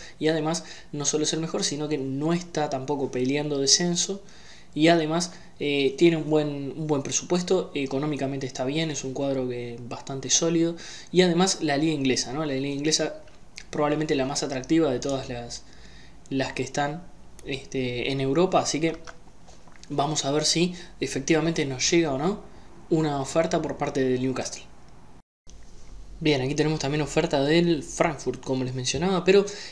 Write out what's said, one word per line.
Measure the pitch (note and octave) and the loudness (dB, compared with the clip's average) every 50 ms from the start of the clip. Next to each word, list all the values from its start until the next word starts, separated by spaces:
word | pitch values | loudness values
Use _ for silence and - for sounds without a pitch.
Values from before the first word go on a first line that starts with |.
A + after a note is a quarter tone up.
| - - - - | -14 -14 -6 0
y | D3+ | 2
además | D#3+ E3 D#3 D3+ D#3+ E3+ F3 - - - - - - | 2 2 2 2 0 0 -2 -4 -8 -14 -16 -12 -8
no | - D3 C#3 | -6 -2 0
solo | - D3+ D3+ D3+ | 0 2 2 2
es | - | 0
el | E3 D#3+ | 0 0
mejor, | D#3+ E3 - G#3 G3 | -2 -2 -2 -2 -2
sino | - C#3+ D3 D3+ | -2 -2 -2 -2
que | D3+ D3+ | -2 -2
no | C#3 C3+ C3+ C3+ C#3 D3+ E3 E3+ | -2 -2 -2 -2 0 2 2 2
está | F3 F3 - - D#3 D3 C#3 | 0 0 -2 -2 0 0 0
tampoco | C3+ C3 C3 C#3+ D3 C#3 C3+ - | -2 -2 -2 -2 -2 0 -2 -2
peleando | - B2+ B2+ C3 C#3+ D3 D3 D3 C#3+ | 0 0 2 2 2 2 0 0 0
descenso, | C#3 C#3 C3+ - - F3 F3 E3+ F3 - - G3 G3 - - - - - - - - - - - | 2 4 4 4 4 4 2 0 0 -2 -2 -4 -8 -10 -14 -18 -18 -18 -18 -18 -18 -16 -8 0
y | D3+ D#3 E3+ | 4 6 6
además, | E3+ E3 D#3 D#3 D#3+ F3 F3 - - - - - - - | 6 6 4 2 0 0 -2 -4 -6 -12 -18 -16 -8 -4
eh, | C#3+ C#3+ C#3+ C#3 C#3 B2+ C3 | -2 0 2 2 2 2 4
tiene | - E3+ E3+ E3 | 6 6 6 6
un | D#3 D3 D#3 | 4 2 2
buen, | D#3 D3+ D3 D3 C#3+ C#3+ C#3 C3+ C3 | 2 2 2 0 -2 -4 -6 -6 -6
un | D#3 D#3 | -4 -2
buen | D3+ D3 C3+ C3 | 0 0 0 0
presupuesto, | C3+ B2+ - - - F3+ F3+ F3+ - F#3 F3 - - - | -2 -2 -4 -2 0 -2 0 2 2 2 2 0 -2 -4
económicamente | C#3+ C3+ C3+ C3+ C3+ D3+ D3+ D3 C3 E3 F3 D3+ C3+ C3+ | -4 -2 -2 -2 -2 0 -2 -2 -2 -2 -2 -2 -4 -6
está | B2 - - B2+ | -6 -4 -4 -4
bien, | C3+ D3 D#3+ E3 D#3 | -2 0 0 0 -2
es | C#3 - C3+ | -2 -4 -6
un | C3+ B2+ | -6 -4
cuadro | C#3 C#3 C#3 C3+ C3 B2+ | -2 -2 0 0 0 -2
que | B2 A#2+ B2 A#2+ A#2+ A#2+ A#2 B2 | -2 -4 -6 -6 -8 -8 -10 -10
bastante | - - - - - C3+ C3+ C3 B2+ | -10 -10 -10 -8 -8 -8 -6 -2 0
sólido, | - - E3+ E3 E3+ E3 E3 E3+ E3+ - - - - - - - | 2 2 2 4 4 4 2 2 0 -4 -10 -14 -14 -14 -10 2
y | E3 F3+ | 6 6
además | F#3 F3 E3 F3 F#3+ F#3+ - - | 6 6 6 4 4 4 2 0
la | D#3 D3 C#3 | 0 0 2
liga | C#3 D#3+ D#3+ D3+ | 2 2 2 2
inglesa, | C#3 C3+ C3 A#2+ - - A#2+ C3 | 2 2 2 2 2 0 -2 -4
¿no? | D#3 D#3 | -4 -2
La | D3 C3+ | -2 -2
liga | C3 C#3 C#3+ C#3+ | -2 -2 -2 -2
inglesa | C#3 D3 D#3 D3+ - D#3 D3+ - - - - - - - - - - - - | -2 0 2 2 2 0 -2 -4 -8 -14 -18 -20 -18 -18 -18 -18 -18 -14 -6
probablemente | - D#3 D3 D3 D3 D3+ D#3 D#3 D3+ | -2 0 0 2 2 0 0 0 0
la | C3+ C3 | 0 0
más | C#3 C#3+ - D3+ | 0 -2 -4 -4
atractiva | C#3 C#3+ B2+ B2+ - D#3+ E3 D#3+ C#3 | -4 -4 -4 0 2 4 4 4 4
de | B2 A#2 | 2 0
todas | - C#3 C3+ C3 C3 C3 | -2 -2 -2 -4 -4 -6
las, | B2 A#2+ A#2+ A#2 - - - - - - - - - - - - - - - - | -8 -8 -10 -10 -12 -14 -14 -16 -16 -16 -16 -16 -18 -18 -18 -18 -18 -18 -8 -4
las | C3+ C3+ C3 - | -2 -2 0 -2
que | - - C3 | -2 -4 -4
están, | - - D3 C#3+ D3 D#3 F3 - - - - - - - - - | -2 -2 -2 -2 -2 -2 -6 -10 -14 -18 -18 -18 -18 -16 -14 -10
este, | C#3 C3+ C3 - - - C3+ B2+ B2 A#2+ A#2+ A2+ C3+ | -8 -8 -8 -8 -6 -4 -2 -2 -2 -2 -2 -2 -2
en | C3+ C3+ | -2 0
Europa, | C3+ C3+ C#3 E3 F#3 F#3 F#3 C#3+ | 0 2 4 4 4 4 4 2
así | - - - D3 | 2 2 0 0
que | D#3+ D#3+ - - - - - - - - - - - - - - - - - - - - | 0 0 -2 -4 -10 -14 -16 -16 -18 -18 -18 -18 -18 -18 -18 -18 -18 -18 -18 -16 -12 -4
vamos | C#3+ C#3+ C#3+ D3+ D#3 - - | -2 0 0 0 0 0 0
a | C#3 | 2
ver | D3 D3+ D3+ | 2 2 2
si | - - D#3+ F3+ F3+ F3+ - - - - - | 2 2 2 2 0 0 -6 -12 -14 -8 -6
efectivamente | - - - C#3 C#3+ - E3 D#3 D#3+ E3+ E3 D#3+ C#3 | -4 -4 -2 0 2 4 4 4 4 2 2 2 0
nos | C3+ C3 B2 - - | 0 -2 0 2 4
llega | F3 E3+ E3 D3 | 4 4 4 4
o | C3 | 2
no | C3 D3+ F#3+ A3 - - - - - - - - - - - | 0 0 0 0 -2 -6 -14 -16 -16 -16 -16 -16 -14 -2 0
una | E3+ D#3 D#3+ D3 C#3+ C#3 | 2 2 4 2 0 0
oferta | C3 - - E3 E3 E3+ F3 D#3+ | -2 2 2 2 2 4 2 0
por | D#3 C#3 C3+ | 0 -2 -2
parte | - D3 C#3 C3+ C3+ | -2 -2 0 2 2
del | C3 C3 B2+ B2 | 2 4 2 2
Newcastle. | C3 C3 B2+ B2 G#2+ - - - - - - - - - - - - - - - - _ _ _ _ - - - - - - - - - - - - - - - | 2 0 0 -2 -4 -6 -8 -12 -14 -16 -18 -18 -18 -18 -18 -18 -18 -18 -20 -20 -20 _ _ _ _ -18 -16 -16 -14 -14 -14 -14 -14 -14 -14 -14 -14 -14 -8 -2
Bien, | D#3+ D3+ C#3+ C3 | 2 2 2 2
aquí | B2+ C3+ D3 | 2 0 2
tenemos | D3 D3 D#3 D#3 D3+ | 2 2 2 0 0
también | - C3+ D3+ D3+ | 0 0 0 0
oferta | C#3+ C#3 - D#3+ D#3+ - D3+ C#3 C#3 | 0 0 2 2 2 4 4 2 4
del | D3 D#3+ F3 F3 E3+ E3 C#3 - | 6 6 6 6 6 4 2 0
Frankfurt, | - - - E3 E3 C#3+ - - C3 A2+ - - | -2 0 2 2 2 0 -2 -4 -4 -4 -4 -4
como | - C3 C3 B2+ | -2 -2 -2 -2
les | B2+ C3 | -2 -4
mencionaba, | C3 B2 - - C#3 F3 G3 F#3+ F3 F3 | -4 -2 -2 0 0 2 2 2 4 6
pero | F#3+ G3 G3+ G3 - - - - - | 8 8 8 6 4 0 -10 -12 -14